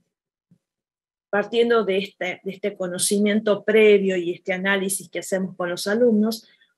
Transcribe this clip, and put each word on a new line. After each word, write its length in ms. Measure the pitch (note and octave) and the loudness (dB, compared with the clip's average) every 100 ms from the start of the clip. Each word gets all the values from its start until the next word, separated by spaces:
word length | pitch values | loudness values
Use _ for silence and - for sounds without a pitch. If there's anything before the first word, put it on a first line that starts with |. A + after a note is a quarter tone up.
| _ _ _ _ _ _ _ _ _ _ _ _ _ | _ _ _ _ _ _ _ _ _ _ _ _ _
Partiendo 540 | G3+ G3+ A#3 A#3+ A#3 | -4 -2 0 2 2
de 140 | G3 F#3+ | 0 -2
este, 420 | G3 - F3+ - | -4 -8 -10 -8
de 80 | G3 | -12
este 240 | F#3+ G3+ G3 | -8 -8 -6
conocimiento 880 | F3+ F3+ - G3+ G#3 G#3+ G#3+ G3 | -8 -4 -2 0 2 0 0 -2
previo 520 | - A3 G#3+ G3+ F#3+ F#3 | 2 4 6 6 4 -2
y 160 | E3+ | -4
este 220 | F3 - | -6 -6
análisis 560 | F#3 F#3+ G3 F#3+ G3 E3+ | -4 -2 -2 -2 -6 -8
que 100 | F3 | -10
hacemos 380 | - F#3+ F#3 - | -4 -4 -4 -6
con 120 | F3+ | -6
los 180 | F3 G3 | -6 -2
alumnos, 600 | G#3+ B3 G#3+ G#3+ A3+ - _ _ | 2 4 4 0 -2 -12 _ _